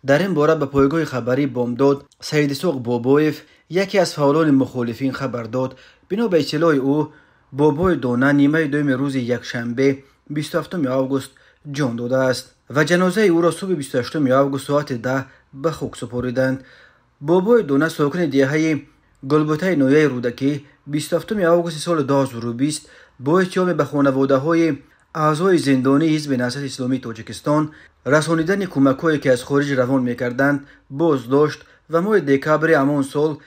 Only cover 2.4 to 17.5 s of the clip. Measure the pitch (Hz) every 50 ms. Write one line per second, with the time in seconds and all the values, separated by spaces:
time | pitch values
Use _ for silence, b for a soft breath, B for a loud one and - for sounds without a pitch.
2.4 | 147 139 143 135 - 180 143 131 120 120 120 120 117 127 139 147 156 151 143 -
3.4 | - b b b b _ 156 185 196 190 - 196 175 - - 151 143 139 143 160
4.4 | 160 156 139 135 131 - - 127 120 117 113 - 135 135 127 - 139 123 113 120
5.4 | 113 107 117 127 131 127 170 b b b b b b _ 190 208 240 208 175 160
6.4 | 139 - 156 147 165 165 151 135 131 135 143 151 147 151 b b b b b b
7.4 | b b - 131 147 156 139 147 185 190 170 135 131 123 120 120 135 139 143 143
8.4 | 139 139 151 160 160 143 135 147 147 143 131 127 139 143 135 135 120 117 120 117
9.4 | - - - 120 117 120 117 123 135 139 139 135 b b b b b - 147 151
10.4 | 147 - - 165 143 - - - 143 127 127 135 131 127 139 135 135 - b b
11.4 | b b b b _ 147 139 143 147 120 117 117 120 120 131 131 131 131 123 -
12.4 | - - _ _ _ _ 120 147 156 147 175 175 185 185 180 220 220 196 165 165
13.4 | 175 170 156 - 196 190 185 151 135 - - 127 120 - - 160 143 123 127 135
14.4 | 139 139 139 135 135 - 143 147 147 - 135 117 110 131 131 135 131 b b b
15.4 | b _ - 135 139 165 151 - 139 107 - - 123 110 120 123 120 127 120 131
16.4 | 131 131 131 135 B B B B B B B B B B B _ 143 147 175 190
17.4 | 180 220